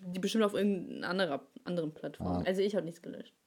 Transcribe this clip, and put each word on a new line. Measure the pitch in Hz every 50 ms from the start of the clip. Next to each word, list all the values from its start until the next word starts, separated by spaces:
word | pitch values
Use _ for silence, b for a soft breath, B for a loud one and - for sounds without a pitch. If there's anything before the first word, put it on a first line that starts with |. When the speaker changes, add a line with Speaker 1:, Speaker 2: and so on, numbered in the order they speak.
| 185 180 180
Speaker 1:
die | 185
bestimmt | 185 190 - 226 214
auf | 202 202
irgendeiner | 175 196 208 196 180 - - - - 87 147
anderer, | 180 190 190 160 139 131 - - - - -
anderen | - 180 175 160 151 151
Plattform. | - - 156 - - - 180 175 180
Speaker 2:
Ja. | 175 -
Speaker 1:
Also | 190 190
ich | 196 208 208
hab | 185 165
nichts | 165 170 -
gelöscht. | - - - - - - _ _ _